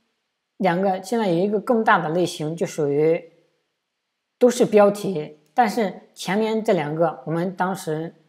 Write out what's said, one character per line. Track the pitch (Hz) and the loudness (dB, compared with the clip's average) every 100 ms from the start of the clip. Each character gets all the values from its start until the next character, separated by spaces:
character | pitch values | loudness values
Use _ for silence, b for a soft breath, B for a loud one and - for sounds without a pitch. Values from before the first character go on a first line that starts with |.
| _ _ _ _ _ - | _ _ _ _ _ -2
两 | 180 170 | 0 2
个 | 196 185 | 0 -2
现 | 190 233 | -2 -2
在 | 208 | 0
有 | |
一 | 165 202 | 0 0
个 | 208 | -2
更 | 202 233 | 0 0
大 | 220 214 | 2 2
的 | 165 | 2
类 | 165 170 | -2 -2
型， | - 156 | -4 -6
就 | 165 165 | -4 -6
属 | - 143 | -2 -2
于 | 143 156 170 - _ _ _ _ _ _ _ _ _ _ - | 2 2 2 -4 _ _ _ _ _ _ _ _ _ _ 2
都 | 247 | 4
是 | 233 233 | 4 4
标 | 208 202 | 6 6
题， | 202 202 170 151 - _ | 4 -4 -6 -8 -14 _
但 | - 226 | 0 0
是 | 220 196 175 - | 0 -4 -4 -18
前 | - - 196 | -12 -4 -2
面 | 220 226 | 0 -2
这 | 220 | 0
两 | 185 147 | 0 0
个， | 156 165 151 | 0 -2 -2
我 | - | -6
们 | 165 185 185 | -4 -4 -4
当 | 185 | -4
时 | 185 - 156 165 - | -4 -6 -6 -6 -12